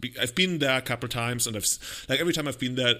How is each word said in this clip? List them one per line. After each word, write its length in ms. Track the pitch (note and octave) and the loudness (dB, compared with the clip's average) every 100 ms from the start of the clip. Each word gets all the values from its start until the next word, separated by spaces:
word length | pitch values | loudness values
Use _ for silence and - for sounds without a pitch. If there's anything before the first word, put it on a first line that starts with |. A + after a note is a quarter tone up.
be, 140 | B2+ B2 | -10 -2
I've 180 | B2 F3+ | -2 2
been 240 | F#3 E3 | 2 4
there 180 | C#3 C3 | 2 2
a 40 | |
couple 260 | B2+ A#2+ B2 | 0 -4 -2
times 360 | B2 A#2+ B2 A#2+ | -2 -2 0 -2
and 80 | G#2 | 0
I've 80 | |
s-, 420 | - - - - - | 0 -2 -4 -12 -2
like, 120 | C3+ | 0
every 120 | E3+ | 2
time 140 | D#3+ D3 | 0 -2
I've 120 | B2+ | -2
been 160 | B2+ B2+ | -2 2
there, 180 | B2 A#2 | 2 2